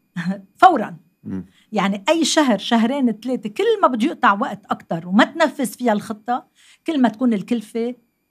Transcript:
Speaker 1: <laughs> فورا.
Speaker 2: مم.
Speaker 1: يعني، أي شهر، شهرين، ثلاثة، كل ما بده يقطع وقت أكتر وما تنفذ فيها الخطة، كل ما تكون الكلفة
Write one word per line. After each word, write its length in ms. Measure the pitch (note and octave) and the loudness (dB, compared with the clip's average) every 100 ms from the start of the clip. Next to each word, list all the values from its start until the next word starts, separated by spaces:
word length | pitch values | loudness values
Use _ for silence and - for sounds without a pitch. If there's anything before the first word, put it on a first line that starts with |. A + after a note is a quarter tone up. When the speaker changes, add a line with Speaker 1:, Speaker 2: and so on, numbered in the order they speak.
| _ F3+ | _ -8
Speaker 1:
<laughs> 460 | E3+ G3 - - | -6 -6 -10 4
فورا. 360 | F#4+ D4 G3 E3 _ _ | 4 4 -4 -10 _ _
Speaker 2:
مم. 220 | - F#2+ - _ _ | -10 -10 -10 _ _
Speaker 1:
يعني، 320 | G#3 F#3+ G3+ - | -2 -2 -2 0
أي 160 | E4 D#4 | 0 2
شهر، 320 | - C#4+ G3 | 2 2 2
شهرين، 540 | - A3+ A#3 C#4+ B3 | 2 2 2 2 0
ثلاثة، 380 | G#3+ B3+ B3 A3 | -2 -6 -6 -6
كل 320 | - A4+ G#4+ | -2 0 2
ما 60 | E4 | 2
بده 200 | B3 C#4 | 2 -2
يقطع 260 | - A3+ | 2 2
وقت 320 | G3+ C4 A3 - | 2 -2 -8 -8
أكتر 380 | - - - F3 | -8 -6 -8 0
وما 160 | G3 | 2
تنفذ 420 | D#4+ E4 D#4 - B3 | 2 2 -2 0 -6
فيها 280 | - B3 | -2 -2
الخطة، 520 | G#3 - G#3+ - B3+ - _ _ _ - | -2 -2 -12 -6 -6 -6 _ _ _ -6
كل 140 | D#4 | 2
ما 80 | B3 | 2
تكون 240 | - B3+ | 2 -2
الكلفة 640 | G#3 - A#3+ G#3 A#3 A#3 A#3+ _ _ _ | -2 -2 -6 -6 -8 -8 -8 _ _ _